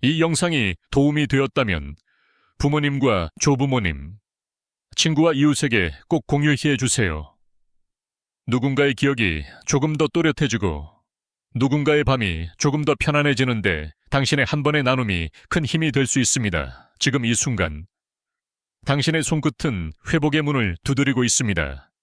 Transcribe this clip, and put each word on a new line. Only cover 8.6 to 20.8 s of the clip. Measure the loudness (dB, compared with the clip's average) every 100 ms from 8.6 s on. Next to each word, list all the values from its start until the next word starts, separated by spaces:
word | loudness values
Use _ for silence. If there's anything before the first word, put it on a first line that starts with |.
| 0 2 2
기억이 | 2 0 2 0 -2 -8 -16 -4
조금 | -2 0 0
더 | 0
또렷해지고 | 2 0 0 -2 0 -2 -4 -10 _ _ _ _ _ _
누군가의 | -2 0 2 2 2
밤이 | 2 0 0 -4 -8 -2
조금 | -2 0
더 | 0 0
편안해지는데 | 0 2 2 0 0 0 0 -2 -6 -14 _
당신의 | -2 0 0 0
한 | 0
번의 | 0 0
나눔이 | 0 0 0 -2 -4 -10 -6
큰 | -4 -2
힘이 | 0 0
될 | 0 0
수 | 2
있습니다. | 0 0 -2 -2 -6 -10 _ _
지금 | -2 0 0
이 |
순간 | -2 -2 -2 -4 -4 -16 _ _ _ _ _ _ _ _ _ -4
당신의 | 0 0 0
손끝은 | 0 0 -2 -2 -4 -4 -6 -10 -4
회복의 | 0 2 0
문을 | 0 0 -2 -4